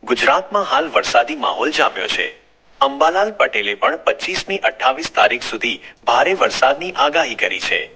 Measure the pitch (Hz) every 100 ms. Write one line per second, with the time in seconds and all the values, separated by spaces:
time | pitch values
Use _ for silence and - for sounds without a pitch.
0 | - 127 - 190 190 208 196 277 226 -
1 | - - - 302 90 90 131 156 139 -
2 | 92 - 82 - _ _ _ - 277 277
3 | 156 185 214 208 - 107 101 101 139 165
4 | - - - 185 - 196 - - 127 135
5 | 165 - - 123 - 113 117 - - -
6 | - 120 156 190 - - 131 143 180 180
7 | 147 156 143 110 92 92 - 87 -